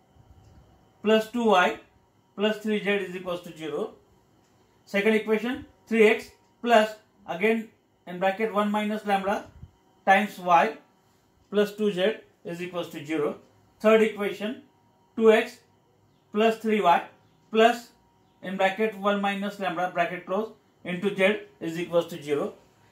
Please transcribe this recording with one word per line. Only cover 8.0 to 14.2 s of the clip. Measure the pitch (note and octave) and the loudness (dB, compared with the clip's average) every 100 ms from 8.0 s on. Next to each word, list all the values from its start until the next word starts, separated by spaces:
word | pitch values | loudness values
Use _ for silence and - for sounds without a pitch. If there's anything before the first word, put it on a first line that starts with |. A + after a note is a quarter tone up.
| - | -14
in | F3+ | -4
bracket, | F#3+ F#3+ A3 | -2 -2 -2
one | G3 G#3 | -2 -2
minus | G#3 G#3 G#3+ | -2 -2 -4
lambda | G3+ G3 F#3+ D#3+ - - - _ _ _ - | -2 -2 0 -4 -6 -20 -20 _ _ _ 4
times | G3 G3+ - | 4 2 -4
y | F3+ F3 A3 - _ _ _ _ _ _ _ | 2 4 4 -2 _ _ _ _ _ _ _
plus | G3+ G3+ - | -2 -2 0
two | G#3 | -2
z | F3 G3 A3 - _ | 0 0 -2 -10 _
is | - E3+ | -14 -12
equals | F3 F3 E3 | -8 -8 -8
to | D#3 | -10
zero. | D3 D#3+ D3 - _ _ _ _ | -6 -2 -2 -6 _ _ _ _
Third | G#3+ A3 | 4 4
equation, | A3 G3 | 4 -2